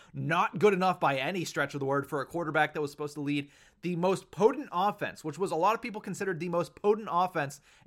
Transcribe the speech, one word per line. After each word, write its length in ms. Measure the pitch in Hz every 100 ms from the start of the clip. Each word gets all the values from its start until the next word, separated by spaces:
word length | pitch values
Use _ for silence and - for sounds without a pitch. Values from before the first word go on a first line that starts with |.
| -
not 460 | 139 139 165 220 185
good 140 | 208
enough 260 | 185 185 -
by 180 | 151 139
any 280 | 135 185 151
stretch 280 | - 139 147
of 40 |
the 60 | 135
word 220 | 139 135
for 140 | 147
a 40 | 127
quarterback 480 | 170 160 156 151
that 80 | 156
was 100 | 147
supposed 220 | - 147
to 80 | 147
lead 280 | 143 147 139 _ _ _
the 120 | 170 170
most 340 | 180 185 -
potent 400 | - 214 285 254
offense, 520 | 175 202 202 117 -
which 160 | 156 147
was 100 | 190
a 60 | 160
lot 180 | 185
of 80 | -
people 180 | 240 208
considered 400 | 208 165 196 165
the 100 | 180
most 260 | 170 170 -
potent 340 | 208 214 214
offense 500 | 170 180 170 139 - _ _